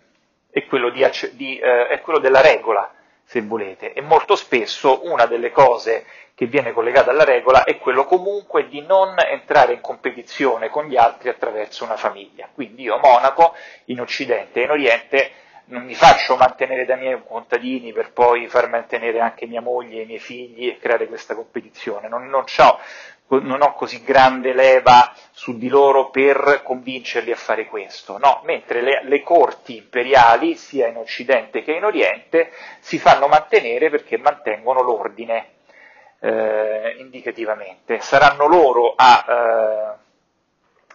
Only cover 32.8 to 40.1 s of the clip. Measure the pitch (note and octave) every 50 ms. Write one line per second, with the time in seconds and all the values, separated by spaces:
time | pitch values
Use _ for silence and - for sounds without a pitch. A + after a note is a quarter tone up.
32.8 | _ - - D3 - F3 - C3 C#3 D3 D3+ D#3 D3+ - A3+ G#3 C3 A#2 A#2 B2
33.8 | D3+ D#3+ D3 D3 - - A#2 A2+ B2+ C#3+ D3 - - A2 G#2+ G#2 A2 A#2+ B2+ C3
34.8 | B2 B2 A#2 G#2 G2 G2 G2+ A2 A#2 A2+ A2+ A2+ - _ _ _ _ _ _ _
35.8 | - - _ _ _ _ _ _ A2+ A2+ A2+ A2 A2 A2 G#2+ G#2+ G#2+ G#2+ G#2+ A2
36.8 | A2 A#2 - C3 C3 C3 B2+ B2+ - A#2+ A2 A#2 A2+ G#2+ G#2+ G#2 G2+ F#2 F#2 _
37.8 | _ - A#2 G#2+ - - C#3 C#3 D3 C#3+ C#3 C#3 D3 D3 E3+ F3+ D#3 C3 A#2+ A#2+
38.8 | A#2+ A#2+ - - B2+ B2+ A#2+ A#2+ - - B2 A#2+ A#2+ A2+ A2+ A2+ A2 G#2+ A2 G#2+
39.8 | G#2+ G#2+ G#2 - _ _